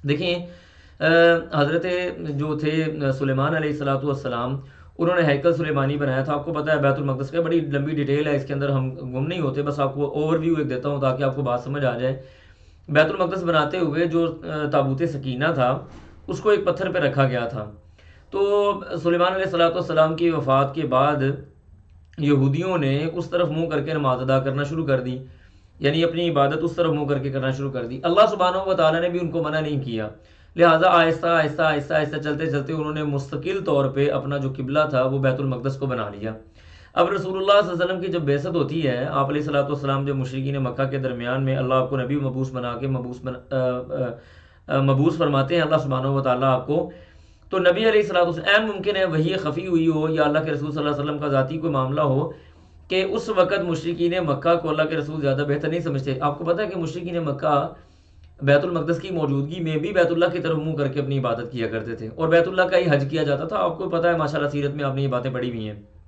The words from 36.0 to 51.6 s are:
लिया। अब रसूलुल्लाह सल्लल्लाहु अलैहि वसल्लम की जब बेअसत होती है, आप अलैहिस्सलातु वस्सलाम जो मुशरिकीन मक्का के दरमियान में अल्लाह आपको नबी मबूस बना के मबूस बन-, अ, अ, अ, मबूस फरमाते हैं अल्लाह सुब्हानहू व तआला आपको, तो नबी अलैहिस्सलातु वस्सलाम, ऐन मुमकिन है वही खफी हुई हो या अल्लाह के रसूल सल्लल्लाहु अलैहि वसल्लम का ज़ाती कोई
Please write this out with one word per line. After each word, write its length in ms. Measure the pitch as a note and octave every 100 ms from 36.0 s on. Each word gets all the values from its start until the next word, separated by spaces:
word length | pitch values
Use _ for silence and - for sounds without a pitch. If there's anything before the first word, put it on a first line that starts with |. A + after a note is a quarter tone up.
| G2+
लिया। 260 | G2+ A2 A2 - - - - - F3
अब 180 | F3
रसूलुल्लाह 480 | G3 F#3 F#3+ F#3+ G3+
सल्लल्लाहु 0 |
अलैहि 220 | F3 F3
वसल्लम 180 | F3+ F#3
की 60 | F#3
जब 180 | F3 C#3+
बेअसत 300 | C#3+ F3+ E3
होती 260 | C3 D#3
है, 240 | C#3+ B2 C#3
आप 240 | C#3+ C#3
अलैहिस्सलातु 440 | D3 C#3+ C#3+ C#3
वस्सलाम 320 | C#3+ C#3 C#3 C#3
जो 100 | C3+
मुशरिकीन 420 | C3 C3 C3+ C#3
मक्का 280 | B2+ - C3+
के 140 | C3+
दरमियान 420 | C3 B2 A#2+ C3
में 140 | C3+ C3+
अल्लाह 240 | C3 C3
आपको 180 | B2+ C3+
नबी 180 | B2+ C#3+
मबूस 360 | C3+ B2+ C3
बना 220 | B2+ A#2+
के 140 | A#2+ C3+
मबूस 340 | C3 B2 B2 B2+
बन-, 100 | B2
अ, 220 | - C3+
अ, 600 | B2+ B2+ B2+ C3 B2 - - - - - -
अ, 120 | C#3
मबूस 380 | C3+ C3+ D#3 D#3+
फरमाते 360 | D#3 C#3 C3+ E3+
हैं 60 |
अल्लाह 180 | D3+ D#3
सुब्हानहू 380 | C3+ C3 C3+ C#3
व 40 |
तआला 260 | C3 B2 C3+
आपको, 460 | B2+ B2+ D3+ - - - - - - -
तो 80 | F#3+
नबी 240 | F3 F3+
अलैहिस्सलातु 480 | A3+ G#3+ G#3 F3 F3
वस्सलाम, 180 | E3 D#3+
ऐन 180 | G3+ A3
मुमकिन 280 | G3 F#3+ G3
है 100 | F#3
वही 280 | D#3 D#3+ F#3
खफी 300 | D3+ C#3 F#3
हुई 220 | E3+ D#3+
हो 200 | D#3 D#3
या 160 | D#3+
अल्लाह 200 | D3 D#3
के 80 | D#3
रसूल 200 | D3 D3
सल्लल्लाहु 240 | D3+ D3 D3
अलैहि 140 | D3
वसल्लम 120 | D3
का 80 | D3
ज़ाती 280 | C3+ C3
कोई 140 | D#3+